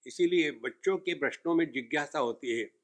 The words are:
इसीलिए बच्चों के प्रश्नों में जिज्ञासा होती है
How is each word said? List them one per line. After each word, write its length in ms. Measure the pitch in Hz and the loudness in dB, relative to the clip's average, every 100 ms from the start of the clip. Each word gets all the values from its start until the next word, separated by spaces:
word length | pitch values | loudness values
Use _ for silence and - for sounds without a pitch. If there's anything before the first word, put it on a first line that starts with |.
| - | -16
इसीलिए 440 | - 175 175 156 | 0 2 4 2
बच्चों 460 | 117 120 - - 190 | 0 -8 -4 -2 0
के 220 | 185 170 | -2 -2
प्रश्नों 360 | 139 - 165 165 | -2 -2 0 2
में 160 | 165 | 2
जिज्ञासा 480 | 131 120 151 147 156 | -2 -2 -2 -2 -2
होती 400 | 123 117 123 117 | -2 -2 -4 -2
है 200 | 104 _ | -4 _